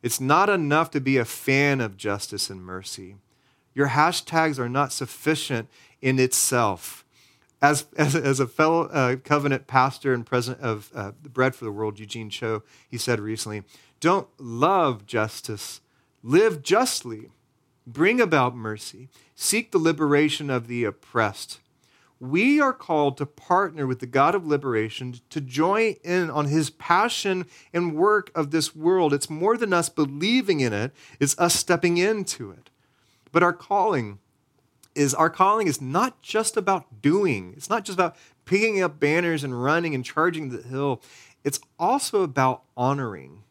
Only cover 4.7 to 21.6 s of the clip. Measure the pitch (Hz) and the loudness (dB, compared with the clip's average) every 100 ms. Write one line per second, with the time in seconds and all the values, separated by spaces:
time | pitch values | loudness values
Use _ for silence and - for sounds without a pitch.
4.7 | 131 139 - 127 - 147 156 - 123 113 | -2 -2 -4 -10 -4 -2 -2 -2 -4 -6
5.7 | _ - _ 135 131 127 - - 123 110 | _ -20 _ 0 2 2 2 2 2 0
6.7 | 87 - - _ _ _ _ _ _ 143 | -2 -10 -16 _ _ _ _ _ _ 2
7.7 | 147 - - 147 139 139 135 123 - 156 | 2 -4 0 2 2 0 0 -2 2 2
8.7 | 165 160 151 127 127 - 147 143 135 - | 2 0 0 0 -2 2 2 2 -2 2
9.7 | 131 131 - 139 123 113 123 120 - 127 | 2 2 0 -2 -2 0 -2 -2 -6 -4
10.7 | 107 104 - 98 - 147 127 131 127 113 | -6 -8 -12 -12 -12 -10 0 0 0 -10
11.7 | 101 107 101 107 113 107 - 113 110 _ | -6 -6 -6 -14 -12 -12 -8 -6 -6 _
12.7 | _ _ 117 - 117 104 110 110 104 98 | _ _ -8 -2 -2 -2 -8 -8 -10 -12
13.7 | - _ _ 165 190 - _ 127 117 156 | -20 _ _ 2 2 -2 _ -12 0 2
14.7 | 190 151 113 101 113 107 - - 104 - | 2 0 -2 -6 -4 -4 -6 -12 -12 -12
15.7 | - _ _ _ _ 120 156 220 160 139 | -16 _ _ _ _ 0 4 4 0 0
16.7 | 208 254 - - 107 120 _ _ _ _ | 2 2 -4 -8 -14 -16 _ _ _ _
17.7 | _ - 120 180 247 214 156 127 123 110 | _ -16 0 2 4 4 4 2 -2 -10
18.7 | 107 - 127 131 _ _ - - 214 240 | -10 -12 -18 -20 _ _ -6 -2 -2 0
19.7 | 185 165 151 151 143 151 - 147 127 117 | 0 2 2 2 4 2 0 -4 -4 -4
20.7 | 123 110 - _ 120 107 - - - | -4 -4 -4 _ 0 0 -2 -16 -18